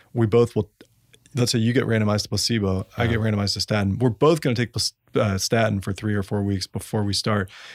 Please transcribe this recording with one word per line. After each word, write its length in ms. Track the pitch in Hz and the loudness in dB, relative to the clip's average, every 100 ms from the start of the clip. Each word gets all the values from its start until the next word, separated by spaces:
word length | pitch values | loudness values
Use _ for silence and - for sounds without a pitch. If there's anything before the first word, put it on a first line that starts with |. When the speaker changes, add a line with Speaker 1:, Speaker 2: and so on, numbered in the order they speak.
| _ | _
Speaker 1:
we 120 | 120 110 | 0 4
both 300 | 117 120 110 | 4 4 0
will, 140 | 98 - - _ _ _ _ 135 | -4 -8 -20 _ _ _ _ -2
let's 160 | 120 | 0
say 80 | 120 | 2
you 120 | 113 | 2
get 120 | 120 | 2
randomized 400 | 113 110 107 104 | 2 2 2 0
to 60 | - | -2
placebo, 580 | 110 - 117 98 95 - - | -4 -2 0 0 0 -4 -2
I 80 | 117 | 0
get 100 | 113 | 0
Speaker 2:
Uh-huh. 80 | 110 | 0
Speaker 1:
randomized 260 | 104 101 | 0 -2
to 80 | 95 | -4
statin. 380 | - 107 98 98 | -2 -2 0 0
We're 100 | 127 | 0
both 320 | 107 151 170 | 2 4 4
gonna 140 | 143 120 | 2 0
take 180 | 117 | -2
plas-, 200 | - - - _ - | -4 -6 -8 _ 0
uh, 220 | 110 95 | 0 0
statin 440 | - 117 110 101 | 0 2 2 0
for 120 | 104 | -4
three 220 | 95 107 101 | -6 -4 -2
or 80 | |
four 180 | 95 104 | -2 -2
weeks 240 | 101 98 - | -2 -2 -4
before 360 | - - 110 | -10 -6 -4
we 100 | 101 | -2
start. 360 | 95 117 104 95 - - | -2 -2 -2 -2 -10 -20